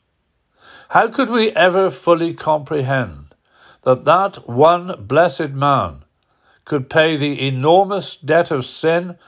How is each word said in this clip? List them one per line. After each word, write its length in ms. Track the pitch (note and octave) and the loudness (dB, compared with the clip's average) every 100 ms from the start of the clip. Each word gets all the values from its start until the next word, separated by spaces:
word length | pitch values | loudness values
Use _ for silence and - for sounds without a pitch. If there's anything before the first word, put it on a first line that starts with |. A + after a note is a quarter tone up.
| _ _ _ _ _ _ _ - - | _ _ _ _ _ _ _ -20 -2
How 180 | F3 A#3 | 0 2
could 220 | A#3 A#3 | 0 -2
we 200 | A#3 A3 | 0 0
ever 400 | D#3+ F3+ F3+ F#3+ | 2 2 2 0
fully 420 | C3 - E3 E3+ | -2 0 0 0
comprehend 1040 | - D#3 D3+ C#3 D3+ C3 C3+ A2 C#2+ D2 _ _ _ _ _ | -4 -2 -2 -2 -4 -2 -4 -4 -10 -20 _ _ _ _ _
that 220 | C3 B2+ | 0 0
that 440 | C3+ F3 G3 - - | 2 2 0 -6 -6
one 560 | A#2+ D#3 F3 F3+ F3 | 2 4 4 -2 -12
blessed 460 | G#2 C#3+ F3 - D3 | -2 2 2 0 -8
man 540 | C3+ C#3+ C3+ F2+ C#2 - _ _ _ _ _ | -2 0 0 -2 -8 -20 _ _ _ _ _
could 240 | - D3 B2+ | -6 -6 -2
pay 280 | D#3+ D#3+ D3+ | 2 2 0
the 280 | D3 C#3+ | -4 -4
enormous 680 | C3+ C3 D3 F3+ G3 G3 C#3+ | -4 0 4 4 2 -2 -8
debt 380 | - C#3 D#3+ E3+ | -10 0 0 2
of 120 | D3 | -2
sin 540 | - - D#3+ E3+ F3+ E3+ | -6 -4 -2 -2 -4 -12